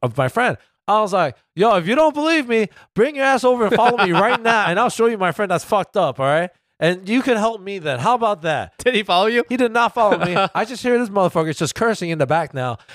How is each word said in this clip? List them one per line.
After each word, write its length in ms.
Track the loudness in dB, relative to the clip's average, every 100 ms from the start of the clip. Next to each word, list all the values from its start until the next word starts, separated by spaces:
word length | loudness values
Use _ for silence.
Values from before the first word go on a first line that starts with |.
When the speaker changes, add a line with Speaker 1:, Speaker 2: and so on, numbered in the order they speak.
Speaker 1:
of 120 | -4 -2
my 100 | -2
friend. 300 | 0 -2 -4 _ _ 0
I 140 | 0
was 120 | 2
like, 220 | 0 -2 -4 _ 0
"Yo, 180 | 2 2
if 100 | 2
you 80 |
don't 200 | 2 2
believe 320 | 2 0 0 0
me, 200 | -2 -2 -6 -8
bring 220 | -2 0 0
your 80 |
ass 200 | 0 2
over 200 | 2 2 2
and 80 |
follow 300 | 2 2 2
me 80 | 2
right 280 | 2 2 2
now, 240 | 0 0 0
and 120 | 0
I'll 120 | 0
show 160 | 0 0
you 100 | 0
my 160 | -2
friend 180 | -2 -2
that's 140 | -4
fucked 320 | -2 -2 0 0
up, 240 | 0 0
all 60 | 0
right? 240 | 0 -2 -8 _ -4
And 240 | -2 -2 -2
you 140 | 0
can 160 | 0 0
help 240 | 0 -4
me 180 | -10 -8
then. 200 | -6 -2
How 160 | 0
about 260 | 0 0 -2
that?" 300 | -4 -4 -6 -6
Speaker 2:
Did 160 | -2
he 80 | -2
follow 240 | 2 2 2
you? 180 | 0 0
Speaker 1:
He 60 | 0
did 120 | 0
not 200 | 2 0
follow 240 | 2 2 2
me. 160 | 0
Speaker 2:
<laughs> 200 | 0 -2
Speaker 1:
I 100 | -2
just 180 | -6 -4
hear 160 | -2 0
this 120 | 0
motherfucker 440 | 0 0 0 -4 -4
just 180 | -6
cursing 340 | -2 -2 -2 -4
in 80 | -2
the 80 | 0
back 280 | 0 -2
now. 240 | -6 -6 -8 -14